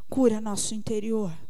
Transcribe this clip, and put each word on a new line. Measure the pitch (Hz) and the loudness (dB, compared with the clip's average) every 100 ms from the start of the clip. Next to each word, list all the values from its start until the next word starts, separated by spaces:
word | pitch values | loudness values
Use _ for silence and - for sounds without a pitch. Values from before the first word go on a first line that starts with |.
| - | -4
Cura | - 247 214 | 4 4 4
nosso | 220 196 - 220 | 0 -2 -2 -4
interior. | 208 214 214 220 190 160 | -2 -2 0 0 -2 -4